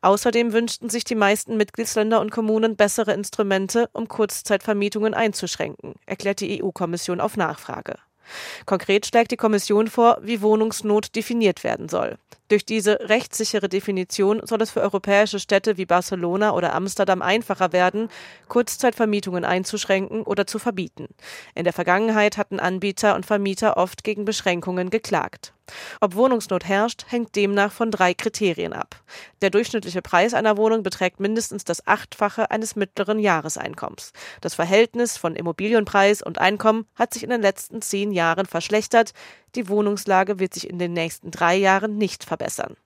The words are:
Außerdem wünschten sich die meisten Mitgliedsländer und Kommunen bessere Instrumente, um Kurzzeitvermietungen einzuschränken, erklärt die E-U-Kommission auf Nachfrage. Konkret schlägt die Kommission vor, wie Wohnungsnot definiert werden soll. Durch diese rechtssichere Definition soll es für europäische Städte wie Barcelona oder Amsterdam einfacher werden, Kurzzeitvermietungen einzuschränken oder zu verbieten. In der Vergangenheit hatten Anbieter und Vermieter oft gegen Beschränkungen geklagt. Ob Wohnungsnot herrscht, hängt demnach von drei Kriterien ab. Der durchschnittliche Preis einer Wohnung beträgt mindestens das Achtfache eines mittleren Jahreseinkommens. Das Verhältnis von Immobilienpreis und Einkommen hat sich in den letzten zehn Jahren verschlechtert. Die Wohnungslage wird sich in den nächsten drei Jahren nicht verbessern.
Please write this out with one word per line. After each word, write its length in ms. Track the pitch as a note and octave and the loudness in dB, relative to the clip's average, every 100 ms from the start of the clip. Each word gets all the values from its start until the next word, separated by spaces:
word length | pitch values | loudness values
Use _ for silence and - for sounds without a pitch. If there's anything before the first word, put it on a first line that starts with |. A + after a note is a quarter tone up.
Außerdem 520 | F3+ G#3 B3 A3+ A#3 | 4 4 4 2 2
wünschten 380 | A3 A#3 - A#3 | 0 -2 -6 -6
sich 140 | A3+ | -6
die 100 | - | -2
meisten 420 | A3+ G3+ G#3 - A3+ | 2 2 2 0 -2
Mitgliedsländer 640 | G#3 - A3+ A3+ G#3+ A3+ | -2 -4 -4 0 2 2
und 120 | G3+ | 2
Kommunen 420 | A#3 A3 A3 A3+ | -2 0 2 2
bessere 380 | G#3+ G#3 - G#3+ | 4 2 2 0
Instrumente, 760 | F#3+ G3+ - G3+ F#3+ F#3+ A#3 A#3 | 0 -4 -2 0 2 2 0 0
um 160 | - A3+ | -2 -8
Kurzzeitvermietungen 1040 | - G#3+ - - G3+ - G#3 G3+ G#3+ A3 | -2 -2 -2 -2 -2 0 0 0 0 -2
einzuschränken, 800 | - A3+ G3 F3+ - - - - - | 2 0 -2 -8 -6 -6 -8 -16 -18
erklärt 360 | - F#3+ G3 G3 | -12 -6 -4 -4
die 180 | G3+ - | -4 -4
E-U-Kommission 640 | G3 - F3 F3 - F3+ | -4 -4 -4 -4 -4 -2
auf 160 | G#3+ G#3+ | -2 -2
Nachfrage. 580 | E3 D#3 - - - - _ _ - - - - | -4 -4 -10 -10 -10 -14 _ _ -20 -16 -14 -14
Konkret 420 | - F#3+ - G3 - | -2 -2 2 0 4
schlägt 260 | A#3 A#3 | 2 2
die 40 | A#3+ | 2
Kommission 520 | A3 G#3 - G#3 A3 | 2 2 2 2 2
vor, 300 | - A#3 - | 4 6 6
wie 180 | G3+ A#3 | 0 0
Wohnungsnot 760 | G#3+ G#3+ A3 - G#3+ G#3 G#3 A3+ | 2 4 2 -2 0 0 0 -6
definiert 480 | A3 A#3 G#3+ - | -2 2 2 2
werden 240 | - - D#3+ | -4 -4 -4
soll. 280 | E3+ A#1 - _ - _ | -4 -4 -6 _ -20 _
Durch 180 | G#3 | 0
diese 440 | - A3 G3 G#3 G#3 | 2 0 2 0 2
rechtssichere 600 | A3 - - A3 G#3+ F#3+ | 0 0 -6 -2 -2 0
Definition 720 | F#3 G3+ F#3+ F3+ - G3 A3 | -2 -2 -4 -4 0 2 2
soll 180 | - A3+ | -2 -2
es 80 | A3 | -2
für 120 | - | 0
europäische 580 | G3+ G3 G3+ G3+ G#3 G3+ | -2 -2 2 4 4 0
Städte 360 | - G3 A3 F#3+ | 0 0 2 -2
wie 100 | F#3 | 2
Barcelona 680 | F3 F3 F#3 F3 F#3 G#3 | 2 2 -4 -2 0 0
oder 220 | F3+ E3+ | 2 0
Amsterdam 480 | - F#3+ - G3 F#3 | -2 -4 -2 0 2
einfacher 500 | - G#3+ A#3 - F#3 | 2 0 0 -2 0
werden, 360 | F3+ F3+ G3+ A3+ - - - _ | 4 2 2 -6 -8 -20 -20 _
Kurzzeitvermietungen 960 | A#3+ A#3+ - B3+ A3+ A3 G#3 G3 F3+ | 0 0 0 0 2 0 0 -2 -4
einzuschränken 760 | E3+ F3+ F#3 G#3 - F#3+ F#3+ A3 | 0 -2 -2 -6 0 0 0 -6
oder 240 | G#3+ G3+ G3 | -4 -2 -2
zu 140 | A3 | -2
verbieten. 480 | - F#3+ F3 - - - - - - - | -4 -4 -8 -10 -16 -16 -20 -18 -14 -2
In 80 | |
der 80 | E3+ | -2
Vergangenheit 680 | E3 E3+ F#3 A3 G#3+ G#3 G#3 | 0 0 2 2 4 2 2
hatten 220 | G3+ G3 | -6 -2
Anbieter 560 | F3+ F#3 G3+ F#3+ G#3+ G3 | -2 -2 -4 0 2 2
und 100 | F#3 | 0
Vermieter 500 | G#3 G3 F#3+ A3 - | 0 0 0 0 2
oft 280 | F3+ - | 0 -2
gegen 200 | - G#3 | -6 -4
Beschränkungen 680 | G#3 G#3+ - F3 E3+ F3+ F3+ | -4 -2 -2 -2 -2 -4 -2
geklagt. 640 | A3 - E3+ - - - _ - - - - | -4 -2 -2 -2 -10 -20 _ -20 -18 -16 -2
Ob 160 | G#3 F3+ | -2 2
Wohnungsnot 480 | C4 B3 - F#3 | 2 2 0 -4
herrscht, 400 | E3+ G3 A3+ - - | 0 0 0 -4 -6
hängt 300 | A#3+ A#3 - | -4 -2 0
demnach 340 | G3+ G3+ G3+ | 2 2 0
von 220 | - A3+ | 0 -2
drei 200 | G3+ F#3 | 2 2
Kriterien 600 | F3+ A3+ - G3+ D#3+ E3+ | 2 -4 0 0 0 -4
ab. 240 | F3 - - _ - - _ | -6 -10 -12 _ -20 -20 _
Der 100 | G3 | 2
durchschnittliche 520 | G3 A#3 A3+ F3+ F3+ | 2 0 -4 -4 -8
Preis 320 | - F3 G#3+ | 2 4 4
einer 220 | A#3 A3 G#3 | 4 2 2
Wohnung 260 | A3 A3+ | 2 2
beträgt 380 | F#3+ - F3+ _ | -2 -2 -2 _
mindestens 420 | G3+ A3 A3+ G3+ | -2 -2 -4 -8
das 240 | - E3+ - | -6 -6 2
Achtfache 640 | G#3+ - - G#3 - A3 | 0 0 -2 -2 0 -2
eines 240 | A3 A3 | -2 -4
mittleren 460 | - G3 - G3+ G#3+ | -4 -6 -4 -2 0
Jahreseinkommens. 920 | G#3 E3 D3+ - - - - - - - - - | 2 0 -2 -8 -8 -8 -12 -12 -20 -18 -20 -10
Das 160 | E3+ - | -8 -4
Verhältnis 600 | E3+ G3 A#3 A#3 A#3+ - | 2 4 4 2 -2 -2
von 200 | E3+ - | -6 -4
Immobilienpreis 840 | E3+ E3 G3+ A#3 G#3 G3+ G3 G#3 | -6 -4 2 2 2 4 4 2
und 160 | - E3+ | -2 0
Einkommen 480 | F#3 G#3 A3 A3 A3 _ | 0 2 2 2 -2 _
hat 180 | B3 | -2
sich 80 | A#3 | -2
in 80 | A3+ | -4
den 100 | A#3+ | 2
letzten 400 | G3+ G3 - A3+ | 2 0 -10 -10
zehn 280 | - G3 G#3 | -6 -2 -2
Jahren 360 | F#3 E3 E3 F#3+ | 2 2 0 -2
verschlechtert. 640 | E3+ - G#3 G#3+ A#3 A3+ - - - _ | -4 0 0 4 4 4 -2 -20 -20 _
Die 140 | - F#3+ | -8 -2
Wohnungslage 720 | G#3 G#3 G3+ G3+ F#3 F#3+ G3 | 0 0 -2 2 2 2 -2
wird 140 | F#3 | -4
sich 140 | - - | -6 -10
in 120 | F3+ | -6
den 120 | F3 | -4
nächsten 380 | F3 E3 - F3 | -2 -4 -6 -14
drei 240 | - E3+ | 0 2
Jahren 420 | F#3 F#3+ F#3+ G#3+ G#3 | 4 4 2 0 -2
nicht 280 | G3+ - | -2 -4
verbessern. 500 | - E3 - - - - | -8 -6 -6 -6 -8 -10